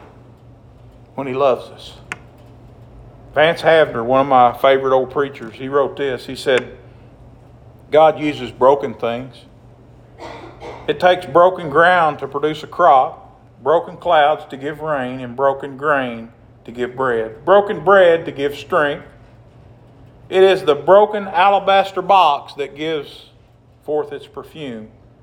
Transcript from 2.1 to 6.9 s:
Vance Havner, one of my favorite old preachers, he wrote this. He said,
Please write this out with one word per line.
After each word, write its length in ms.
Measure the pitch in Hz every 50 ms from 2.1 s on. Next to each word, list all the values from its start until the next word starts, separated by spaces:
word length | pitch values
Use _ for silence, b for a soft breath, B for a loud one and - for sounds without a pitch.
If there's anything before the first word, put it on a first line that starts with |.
| - - - - - - - - - - - - - - - - - - - - - - - - -
Vance 280 | 139 151 165 165 - -
Havner, 420 | 160 165 160 151 131 127 120 113
one 180 | 120 131 135 135
of 40 |
my 260 | 143 131 127 123 120 117
favorite 360 | - - 135 135 135 135 131 131
old 180 | 131 127 123
preachers, 440 | - 151 143 139 - - 117 113 104
he 140 | 113 135 131
wrote 280 | 139 143 135 135 131
this. 300 | 143 143 139 127 117 -
He 80 | - 131
said, 420 | - - 147 127 120 - - - - - -